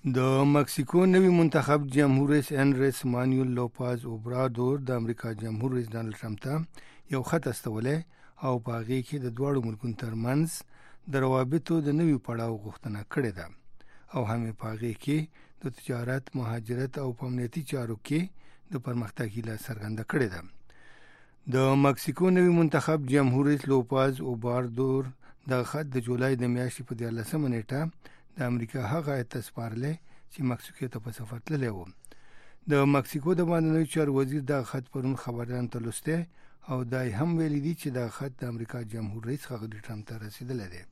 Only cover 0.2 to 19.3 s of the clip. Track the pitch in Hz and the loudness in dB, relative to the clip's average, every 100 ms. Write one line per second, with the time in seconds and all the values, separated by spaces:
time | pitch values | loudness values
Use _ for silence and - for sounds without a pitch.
0.2 | 131 135 143 147 139 - 131 175 185 185 | 4 6 6 6 2 -2 2 4 8 8
1.2 | 185 175 165 156 135 147 143 135 143 135 | 8 8 6 4 4 2 2 4 6 6
2.2 | 139 147 135 143 139 131 135 127 127 120 | 6 4 2 2 4 4 2 2 0 2
3.2 | 127 131 127 123 120 - 123 123 123 110 | 2 2 2 0 -2 -2 -2 -2 -6 -8
4.2 | 117 123 131 117 123 143 127 123 113 117 | -4 0 0 2 0 0 0 -2 -2 -4
5.2 | 117 107 113 110 131 127 113 113 113 104 | -6 -6 -4 -2 0 -2 -2 -6 -6 -8
6.2 | 113 104 131 151 165 - - - - 135 | -8 -8 -4 -4 -4 -12 -20 -20 -4 -4
7.2 | 123 170 143 113 123 107 120 156 160 - | 0 0 0 -4 -4 -2 0 -2 -4 -18
8.2 | - - 135 123 113 117 113 131 120 147 | -20 -6 -2 -2 -2 -6 -2 -2 -2 -6
9.2 | 123 113 139 139 113 107 123 110 113 113 | -6 -4 0 0 -2 -4 -6 -6 -6 -2
10.2 | 117 139 160 - - - - - - 139 | 0 2 0 -2 -14 -20 -20 -18 -4 0
11.2 | 131 131 127 160 - 165 147 147 170 139 | 4 4 2 0 0 0 2 2 4 2
12.2 | - 117 117 110 104 - - 104 104 - | 0 -4 -4 -4 -8 -10 -8 -8 -4 -2
13.2 | 120 87 82 - - - - - - 143 | -2 -4 -12 -14 -18 -16 -18 -20 -8 -4
14.2 | 107 117 113 107 110 110 117 107 - 151 | -2 -2 -4 -6 -8 -6 -6 -4 -2 0
15.2 | 156 - - - 143 117 - 120 120 131 | -2 -10 -20 -12 -10 -10 -6 -4 -2 -4
16.2 | 127 135 117 117 110 123 131 147 135 117 | -4 -6 -4 -6 -4 -4 -4 -4 -6 -4
17.2 | 127 123 120 170 143 139 117 110 - 147 | -4 -4 -4 -6 -4 -4 -4 -6 -2 0
18.2 | 185 - - - - 156 120 120 113 - | 0 -8 -18 -20 -8 -6 -4 -4 -4 -4
19.2 | 113 | -4